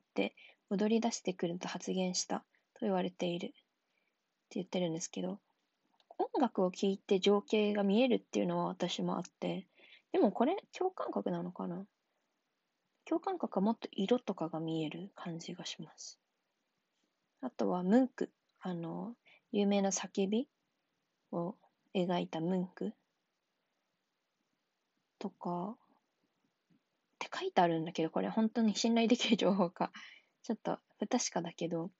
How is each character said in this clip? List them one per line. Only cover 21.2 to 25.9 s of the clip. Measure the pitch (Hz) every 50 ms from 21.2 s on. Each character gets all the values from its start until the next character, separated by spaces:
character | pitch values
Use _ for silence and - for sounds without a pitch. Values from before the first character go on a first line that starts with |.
| _ -
を | - 170 170 185 - _ _ _ _ _ _ _ -
描 | 196 175 180 175 175
い | 180
た | 185 - 160
ム | 160 180 190
ン | 185 180
ク | 185 - - 190 214 - _ _ _ _ _ _ _ _ _ _ _ _ _ _ _ _ _ _ _ _ _ _ _ _ _ _ _ _ _ _ _ _ _ _ _ _ _ _ _ _ _ _ _ _ -
と | - 196
か、 | - - - 180 175 175 180 208 247
っ | - _ _